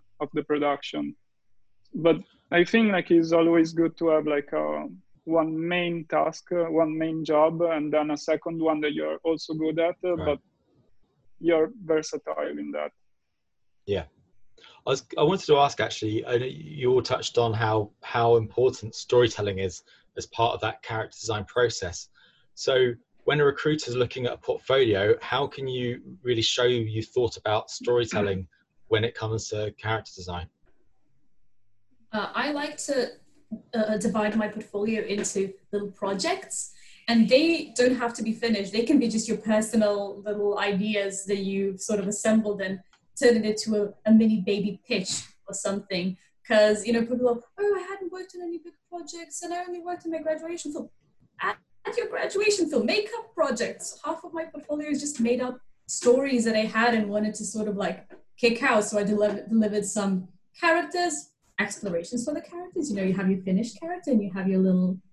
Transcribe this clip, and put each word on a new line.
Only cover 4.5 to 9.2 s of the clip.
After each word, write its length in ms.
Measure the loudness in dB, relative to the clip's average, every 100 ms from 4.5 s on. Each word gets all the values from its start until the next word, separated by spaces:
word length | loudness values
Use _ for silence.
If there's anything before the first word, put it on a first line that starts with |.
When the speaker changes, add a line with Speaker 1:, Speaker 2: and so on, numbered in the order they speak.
Speaker 1:
a, 340 | -4 -2 -4 -8 -14 _ -14 0
one 260 | 0 0 -2 -2 0
main 300 | 0 -4 -2
task, 460 | 0 0 -4 -4
uh, 120 | -2 0
one 320 | 2 2 0
main 260 | -2 -2 2
job, 360 | 4 4 4
and 300 | 0 0 0
then 180 | 0 0
a 60 | -2
second 440 | -2 -2 -2 -2
one 180 | 0 0
that 140 | -2
you're 240 | -2 -4 -2